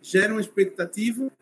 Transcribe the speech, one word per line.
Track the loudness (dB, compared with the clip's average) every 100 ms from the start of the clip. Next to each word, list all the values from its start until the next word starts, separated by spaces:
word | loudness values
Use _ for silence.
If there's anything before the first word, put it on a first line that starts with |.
gera | 0 2 2
uma | 0
expectativa, | -2 0 0 0 -8 -2 -4 -2 -6 _